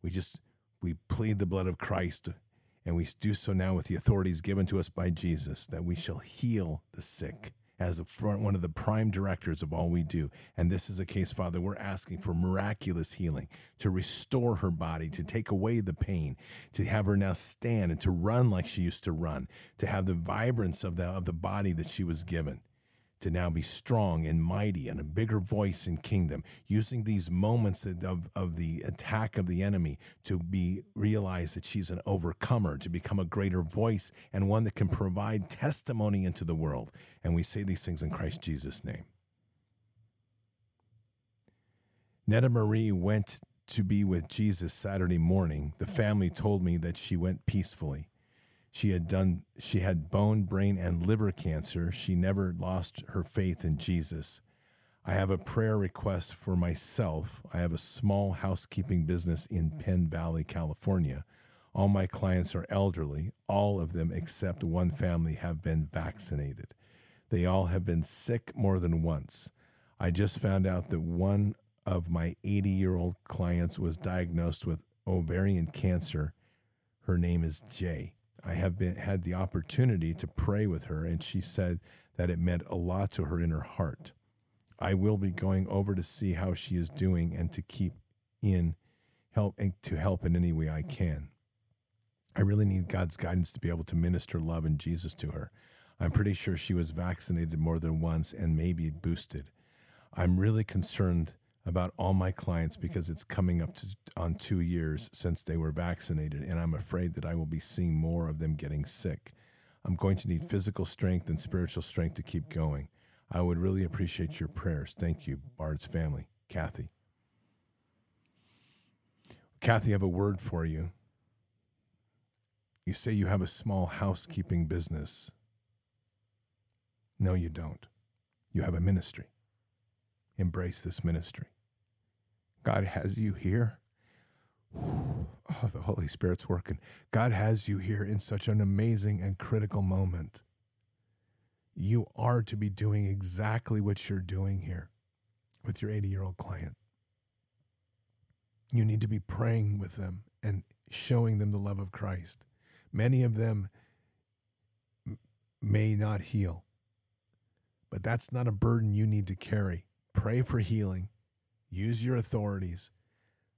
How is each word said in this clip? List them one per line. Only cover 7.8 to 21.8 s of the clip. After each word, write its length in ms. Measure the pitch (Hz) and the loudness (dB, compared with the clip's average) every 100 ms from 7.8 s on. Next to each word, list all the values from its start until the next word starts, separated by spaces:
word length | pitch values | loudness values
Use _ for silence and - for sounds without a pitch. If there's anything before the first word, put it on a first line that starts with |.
| 90 82 | -2 -2
a 60 | |
front, 380 | 85 - 110 101 | -4 -4 -2 0
one 120 | 107 | 2
of 60 | 95 | 0
the 80 | 85 | 0
prime 420 | - - 110 110 | -2 0 2 2
directors 520 | 95 98 87 90 78 | 0 0 -2 -2 -4
of 100 | 76 | -2
all 160 | 82 85 | -2 2
we 140 | 87 | 2
do. 260 | 78 85 71 - - | 0 0 -2 -6 -12
And 160 | - 87 | 0 2
this 200 | 95 - | 2 -2
is 100 | 95 | -4
a 60 | 90 | -4
case, 260 | 104 90 | -2 -2
Father, 300 | - 90 87 | -2 -2 -2
we're 140 | 92 101 | -2 -4
asking 420 | 101 90 - 87 | -6 -4 -6 -6
for 160 | 101 | -2
miraculous 800 | 82 90 95 101 107 - 85 80 | 0 2 2 0 -2 -2 -2 -2
healing, 340 | - 87 73 78 - - - | -2 -2 -2 -4 -12 -20 -2
to 100 | 104 | 0
restore 680 | 92 87 - - 131 120 104 | 2 0 -2 0 2 2 2
her 140 | 95 | 0
body, 380 | 80 82 80 80 | 0 -2 -4 -4
to 160 | - | -4
take 260 | 71 117 107 | -4 -2 0
away 300 | 98 107 117 | 0 2 2
the 140 | 95 | 0
pain, 420 | 82 - 92 73 64 - - - | -2 0 0 -2 -4 -12 -18 -10
to 100 | - | -2
have 220 | - 110 101 | 2 2 4
her 100 | 101 | 4
now 160 | 98 | 4
stand 580 | 87 - - 120 117 87 | 0 -2 -4 0 2 2
and 100 | 80 | 2
to 80 | 95 | 2
run 400 | 87 95 120 123 | 2 4 6 6
like 160 | 92 85 | 4 0
she 160 | - | 0
used 220 | 87 - | 0 0
to 80 | - | -2
run, 360 | 80 82 71 65 - - - | -2 -2 -4 -8 -14 -18 -6
to 80 | 92 | -2
have 180 | 95 | 0
the 80 | 95 | 2
vibrance 720 | 87 82 104 120 117 95 80 | 0 0 0 2 2 2 0
of 120 | 98 85 | -2 -2
the, 100 | 90 | -2
of 180 | 92 | -2
the 80 | 90 | -4
body 400 | 85 95 98 101 | -4 -2 0 0
that 140 | 82 | 0